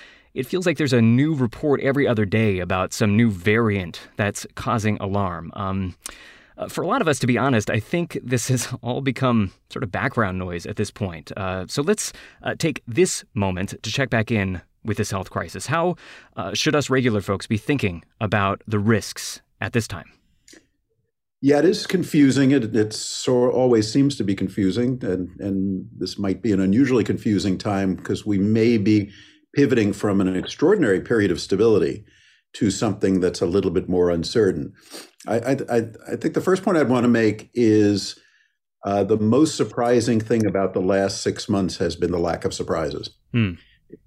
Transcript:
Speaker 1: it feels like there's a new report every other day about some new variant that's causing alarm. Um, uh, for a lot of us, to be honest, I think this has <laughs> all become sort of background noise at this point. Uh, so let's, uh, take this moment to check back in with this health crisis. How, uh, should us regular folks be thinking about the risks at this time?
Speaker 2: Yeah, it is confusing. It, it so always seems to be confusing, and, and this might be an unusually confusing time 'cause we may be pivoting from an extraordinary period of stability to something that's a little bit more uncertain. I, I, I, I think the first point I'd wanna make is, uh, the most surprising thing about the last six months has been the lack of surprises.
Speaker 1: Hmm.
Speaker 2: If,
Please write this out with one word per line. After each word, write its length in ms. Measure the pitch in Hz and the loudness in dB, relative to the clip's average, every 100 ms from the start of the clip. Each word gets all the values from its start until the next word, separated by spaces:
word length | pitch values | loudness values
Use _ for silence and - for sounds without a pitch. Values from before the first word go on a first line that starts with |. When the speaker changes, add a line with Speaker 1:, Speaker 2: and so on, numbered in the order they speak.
| - - _ | -20 -20 _
Speaker 1:
it 120 | - 127 | -8 -4
feels 200 | 180 180 | -2 0
like 100 | 143 | 0
there's 160 | 147 | 2
a 100 | 123 | 4
new 320 | 113 120 151 | 6 6 4
report 460 | 147 120 - 151 135 | 2 -2 -2 0 2
every 260 | 135 135 123 | 2 2 2
other 160 | 110 | 2
day 340 | 98 110 110 92 | 2 2 2 0
about 340 | 90 95 92 | -2 -2 -2
some 240 | - 107 104 | 0 2 4
new 140 | 117 | 2
variant 800 | 92 101 110 113 101 85 - - - | 2 2 2 2 0 -4 -10 -14 -4
that's 280 | 104 - - - | -4 -4 -10 -8
causing 400 | - 113 107 104 | -4 0 0 -2
alarm. 540 | 101 101 95 85 82 | -2 -2 -2 -4 -10
Um, 400 | - 95 95 92 - - - - - _ - | -8 -4 -4 -4 -6 -16 -20 -20 -20 _ -12
uh, 120 | - | -8
for 140 | - | -6
a 40 | 165 | -2
lot 140 | 254 | 0
of 80 | 170 | 0
us, 100 | 143 | 0
to 80 | 127 | 2
be 120 | 117 | 2
honest, 320 | 135 113 - | 2 2 0
I 100 | 110 | -2
think 380 | - 175 170 - | -2 -4 -4 -6
this 260 | 123 127 - | -4 -4 -2
has 200 | 127 - 120 | -2 -4 -8
<laughs> 40 | |
all 180 | 117 123 | -6 -4
become 520 | 135 120 131 117 95 - _ | -4 -2 0 2 0 -6 _
sort 120 | - | -10
of 80 | 101 | -6
background 460 | 95 120 - 101 92 | -4 -4 -2 -2 -2
noise 260 | 90 87 | -6 -8
at 120 | - - | -8 -6
this 140 | 104 | -6
point. 420 | - 95 80 - - | -4 -8 -8 -14 -10
Uh, 300 | 95 92 92 | -6 -6 -6
so 160 | - | -4
let's, 300 | 151 220 - - - - | -2 -2 -4 -12 -20 -12
uh, 120 | - - | -10 -4
take 240 | 165 - - | -4 -4 -4
this 380 | 117 185 - - | 0 2 0 -8
moment 400 | 104 98 90 98 - | -4 -2 -2 -6 -8
to 80 | 110 | -8
check 200 | 117 131 | -4 -2
back 200 | 120 107 | -2 0
in 300 | 113 95 87 - _ | 0 -2 -4 -12 _
with 120 | 107 104 | -6 -4
this 140 | 104 | -2
health 200 | 98 90 | -4 -6
crisis. 360 | - 87 92 - | -8 -8 -10 -4
How, 300 | 165 175 170 - - - - | -2 0 -2 -10 -20 -16 -10
uh, 180 | 92 | -6
should 200 | 104 151 | -2 0
us 140 | 147 131 | 0 2
regular 320 | 131 123 104 | 2 2 0
folks 260 | 95 98 - | -2 -4 -2
be 100 | 110 | -4
thinking 460 | - 139 98 82 - _ | 0 0 -2 -4 -12 _
about 420 | 107 107 98 98 - | -2 0 0 -2 -4
the 120 | 107 | 0
risks 640 | 104 107 - - - - _ _ | 2 2 0 -10 -12 -14 _ _
at 120 | 98 | -4
this 160 | 120 - | -4 -4
time? 220 | 85 - _ _ _ _ - _ _ _ _ _ _ _ _ | -8 -14 _ _ _ _ -20 _ _ _ _ _ _ _ _
Speaker 2:
Yeah, 180 | 135 143 | 2 4
it 60 | |
is 220 | 165 208 - | 4 2 -2
confusing. 680 | 185 151 147 139 131 131 | -2 0 4 4 6 4
It, 220 | 139 107 | 4 2
it 180 | 113 107 | 0 0
so 580 | - - - - 123 123 | -2 -10 -6 0 2 2
always 400 | - 127 117 113 | 2 4 4 4
seems 260 | 139 139 139 | 2 2 0
to 80 | |
be 100 | 98 | -2
confusing, 640 | 98 95 - 95 95 123 127 | -2 -2 0 0 2 -2 -2
and, 260 | 117 90 87 - | -4 -4 -6 -8
and 460 | 101 98 95 92 - - | -4 -2 -2 -4 -8 -10
this 200 | 95 - | -8 -4
might 240 | 98 90 | -4 -2
be 100 | 113 | 0
an 80 | 95 | 2
unusually 440 | 98 107 131 127 | 4 4 4 2
confusing 540 | 98 98 117 98 98 90 | 0 -2 0 0 0 -2
time 380 | 107 98 95 90 | -2 -2 -2 -2
'cause 280 | - 107 | -4 -6
we 140 | 107 101 | -2 0
may 400 | 101 110 117 113 | 2 4 4 4
be 320 | 98 107 95 - - _ _ | 4 2 0 -8 -20 _ _
pivoting 380 | - 143 120 101 | 2 4 4 2
from 280 | 98 107 98 | 0 0 2
an 140 | 92 | 2
extraordinary 640 | 92 - - 156 208 123 92 | 0 -6 0 2 4 4 2
period 300 | - 117 101 | 2 2 2
of 80 | 80 | 0
stability 640 | - 95 113 101 76 104 - _ _ _ _ | -2 2 4 4 2 -2 -12 _ _ _ _
to 160 | - 110 | -2 -2
something 500 | - 113 98 101 95 | 0 -2 0 2 2
that's 220 | 90 - | 0 0
a 40 | 90 | 0
little 240 | 98 95 | 2 2
bit 160 | 87 87 | -2 0
more 240 | 90 90 | 2 2
uncertain. 640 | 85 80 120 98 82 67 - _ - - _ - | 0 0 2 2 0 -6 -12 _ -20 -20 _ -4
I, 120 | 110 | -4
I, 180 | 123 139 - | -2 -2 0
I, 180 | 117 110 - - | 0 -2 -8 -10
I 60 | 113 | -6
think 160 | - | -2
the 80 | 156 | -2
first 220 | - 185 | 0 0
point 160 | 220 165 | 2 2
I'd 100 | 123 | 2
wanna 200 | 123 120 | 2 4
make 420 | 117 110 101 - | 4 2 0 -6
is, 640 | - 113 107 104 101 - - _ _ _ _ _ _ | 0 4 6 6 2 -2 -12 _ _ _ _ _ _
uh, 200 | 101 101 | -2 0
the 140 | 98 107 | 2 2
most 360 | 107 123 156 - | 4 4 2 0
surprising 640 | 107 127 120 123 113 113 | -4 -2 2 2 2 0
thing 260 | 107 117 107 | 0 0 0
about 260 | 92 95 | 0 0
the 80 | 98 | 0
last 420 | 92 98 98 - | 0 2 0 -2
six 280 | 101 92 - | -4 -4 -2
months 260 | 98 90 - | 0 0 -2
has 200 | 87 80 | -4 -2
been 160 | 87 | -2
the 60 | 87 | 0
lack 260 | 85 - - | -2 -2 -4
of 60 | |
surprises. 580 | - - 85 76 - - - _ | -6 -4 -4 -4 -6 -12 -16 _
Speaker 1:
Hmm. 200 | 120 104 87 _ _ _ | -2 -2 -4 _ _ _
Speaker 2:
If, 80 | - | -20